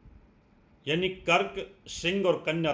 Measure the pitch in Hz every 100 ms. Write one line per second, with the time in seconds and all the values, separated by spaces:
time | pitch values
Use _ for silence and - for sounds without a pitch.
0 | - - - _ _ _ _ _ 135 165
1 | 185 185 - 233 - 202 - - - -
2 | 170 196 185 156 - 160 160